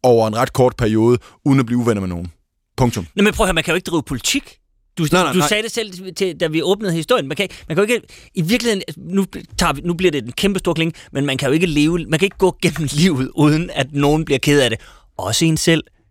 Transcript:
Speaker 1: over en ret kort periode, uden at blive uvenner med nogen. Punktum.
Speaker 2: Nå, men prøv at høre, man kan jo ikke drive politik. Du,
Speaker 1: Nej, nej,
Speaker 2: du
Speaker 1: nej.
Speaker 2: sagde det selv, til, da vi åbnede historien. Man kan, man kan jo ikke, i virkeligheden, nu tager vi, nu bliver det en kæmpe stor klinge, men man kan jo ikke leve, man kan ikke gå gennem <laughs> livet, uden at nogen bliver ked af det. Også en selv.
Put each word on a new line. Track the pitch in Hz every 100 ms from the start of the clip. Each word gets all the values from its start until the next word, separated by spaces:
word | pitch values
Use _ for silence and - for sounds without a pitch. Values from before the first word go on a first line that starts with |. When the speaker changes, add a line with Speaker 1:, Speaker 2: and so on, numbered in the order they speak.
Speaker 1:
over | 127 117 110
en | 107
ret | 127
kort | - 127 -
periode, | 117 110 113 120 - - 143
uden | 135
at | 117
blive | 120
uvenner | 117 101
med | 95
nogen. | 87 87 - _ _ _ -
Punktum. | 123 113 87 -
Speaker 2:
Nå, |
men | 208
prøv | -
at | 196
høre, |
man | 165
kan | 160
jo | 175
ikke | -
drive | 165
politik. | 135 131 - 277 - - _ _ _ -
Du, | 151
Speaker 1:
Nej, | 165
nej, | 165
Speaker 2:
du | 180
Speaker 1:
nej. | 147
Speaker 2:
sagde | 214
det | 220
selv, | 240 220 180 185 170
til, | 190 156
da | 165
vi | 156
åbnede | 156 202 214
historien. | 165 156 247 139
Man | 147
kan, | 190 - -
man | 160
kan | 208
jo |
ikke, | 233 - - - -
i |
virkeligheden, | 160 240 233 202 - 156
nu | 147 190 190 - - -
tager | 170
vi, | 139 165
nu |
bliver | 170 185
det | 147 113
en |
kæmpe | - 196 190
stor | 180
klinge, | 156 165 - -
men | 139 143
man | 135
kan | 139
jo |
ikke | 156 180
leve, | 147 151 175 123
man | 156
kan | 196
ikke | -
gå | 190 -
gennem | 175 151 147
<laughs> | 143
livet, | 185 139 131 -
uden | 151 156 180
at | - 135
nogen | 143 143 156 160
bliver | 135
ked | - 147
af | 123
det. | 110 - - _ -
Også | 92 113 165
en | 156
selv. | - 165 - _ _